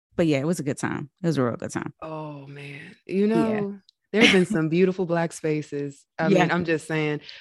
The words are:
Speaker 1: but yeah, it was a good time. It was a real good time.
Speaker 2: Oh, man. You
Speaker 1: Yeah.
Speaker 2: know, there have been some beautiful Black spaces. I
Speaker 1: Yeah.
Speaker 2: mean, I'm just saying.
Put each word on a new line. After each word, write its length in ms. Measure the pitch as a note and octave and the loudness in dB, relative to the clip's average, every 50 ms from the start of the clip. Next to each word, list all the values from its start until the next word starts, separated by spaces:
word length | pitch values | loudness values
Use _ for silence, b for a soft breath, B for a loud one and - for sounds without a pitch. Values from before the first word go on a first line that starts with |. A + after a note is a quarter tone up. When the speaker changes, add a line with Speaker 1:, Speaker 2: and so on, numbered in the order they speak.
| _ _ _ | _ _ _
Speaker 1:
but 120 | - F3+ D#3+ | 0 2 2
yeah, 120 | D3+ C3+ | 2 2
it 80 | C3+ D#3 | 0 -2
was 140 | F3+ - | -2 -2
a 20 | C#3+ | -2
good 140 | C#3 C3 - | -6 -6 -4
time. 320 | - - - - - C#3 _ _ | -4 -6 -6 -6 -10 -12 _ _
It 60 | - E3+ | -2 -2
was 100 | D#3 C#3 | 0 2
a 60 | C3 | 0
real 140 | A#2+ A2+ - | 0 -2 -4
good 140 | - - | -8 -8
time. 220 | - - - - - - | -8 -8 -8 -8 -12 -12
Speaker 2:
Oh, 460 | - D#3+ D#3 D#3 D#3 D3+ D3 C#3+ C#3 C#3 | -14 -12 -10 -10 -12 -12 -14 -16 -16 -18
man. 480 | C#3+ C#3+ C#3+ C#3+ C#3+ C#3 D#3 F3 - _ _ | -18 -18 -16 -16 -16 -16 -18 -18 -20 _ _
You 220 | - - F#3+ G3+ G#3+ | -4 0 2 2 4
Speaker 1:
Yeah. 80 | A3 | 4
Speaker 2:
know, 440 | A3+ A3+ A3 G#3+ G#3 G#3 G3+ G3+ G3+ _ _ _ _ _ _ | 4 2 2 0 -2 -2 -4 -6 -10 _ _ _ _ _ _
there 120 | - G3+ A#3 | 2 6 6
have 80 | A3+ F#3+ | 6 8
been 120 | F#3+ F3+ | 6 4
some 220 | F3 - E3 D#3 D#3+ | 4 2 0 0 2
beautiful 380 | D3+ F3 F#3 F#3 F3+ F#3 F#3+ | 2 4 4 2 2 0 -2
Black 260 | D#3+ E3+ E3+ E3 E3 | -2 -2 -2 -2 -2
spaces. 760 | - - - D#3+ D3+ D3+ D3 - - C#3+ C#3+ C#3+ C#3 _ _ _ _ - | -6 -6 -4 -2 -2 -2 -4 -6 -8 -8 -8 -8 -10 _ _ _ _ -2
I 80 | E3 F3+ | 2 4
Speaker 1:
Yeah. 140 | G3 F#3 F3+ | 4 4 4
Speaker 2:
mean, 80 | E3+ | 4
I'm 140 | D#3+ E3+ F3 | 2 0 0
just 200 | E3 E3 D3+ - | 0 0 -2 -2
saying. 360 | - D#3+ D#3 D#3 D3+ D3+ D3 B B B B | -2 -2 -2 -2 -2 -2 -4 B B B B